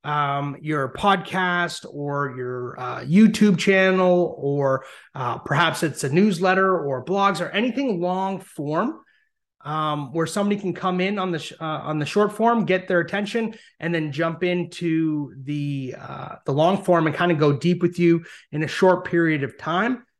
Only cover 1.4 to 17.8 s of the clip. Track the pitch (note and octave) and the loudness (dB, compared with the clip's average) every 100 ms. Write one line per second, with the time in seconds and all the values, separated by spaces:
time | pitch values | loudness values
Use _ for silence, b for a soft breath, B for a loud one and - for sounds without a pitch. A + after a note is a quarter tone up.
1.4 | F3+ F3 F3 - - C#3+ C#3+ C#3+ C#3 B2+ | -2 0 -2 -6 -12 -10 -6 -2 -4 -4
2.4 | B2 B2 B2 - B2 B2 C3 F3+ A3 A3 | -8 -8 -10 -8 -10 -8 2 6 6 6
3.4 | G#3+ F3 - F#3+ F#3+ F#3 F#3 F3+ E3 - | 4 4 4 4 4 4 4 4 2 -2
4.4 | C#3 C#3+ C#3 C3+ B B B C#3 B2 A#2+ | -2 0 2 0 B B B -8 -6 -6
5.4 | - D3 E3 D#3 E3 - C#3 D#3 G#3+ E3+ | -2 2 2 0 -4 -2 0 4 4 2
6.4 | F#3 F#3+ F#3+ F#3 C#3+ C3 B2 G3 G3 E3+ | 2 2 2 0 -2 -6 -4 0 0 0
7.4 | E3+ G3 B3 B3 C4+ F3+ F3 F#3 F#3+ F#3+ | -4 -2 -2 -2 -2 -2 -2 -2 -4 -6
8.4 | - - D3 D#3+ A#3 - b b b b | -10 -10 -4 -2 -2 -6 b b b b
9.4 | _ _ D3 D#3 D#3 D3 C3+ E3 E3 G#3 | _ _ -8 -4 -2 -4 -4 -4 -2 -2
10.4 | G3+ G3+ F#3 - F#3 F3+ F#3 G#3 F#3 D#3+ | 0 0 -4 -4 -2 0 -2 -2 -4 -4
11.4 | - - D#3+ D3 - D#3 C#3+ G#3 G#3 G3+ | -8 -10 -6 -6 -4 -4 0 0 0 2
12.4 | A#3 A#3 E3 F#3 F3+ F3+ E3+ G3 G3+ A#3 | 2 2 2 -2 2 0 0 -4 -4 -4
13.4 | A3+ B B _ E3 E3+ D#3 C3+ E3 D#3+ | -4 B B _ -4 -4 -4 -2 -2 -2
14.4 | F3+ F3+ E3+ - E3+ D#3+ D#3+ D3+ C#3 C#3 | -2 -2 -4 -6 -2 0 0 -2 -6 -10
15.4 | C3+ D3 C#3+ C#3 C3 - C3+ - - - | -8 -4 -4 -4 -6 -10 -12 -12 -12 -10
16.4 | - C#3+ E3 G3 - E3+ D#3+ D3+ F3 D#3+ | -2 2 2 2 2 4 4 2 2 4
17.4 | D3 C#3+ E3+ F3+ | 4 4 0 2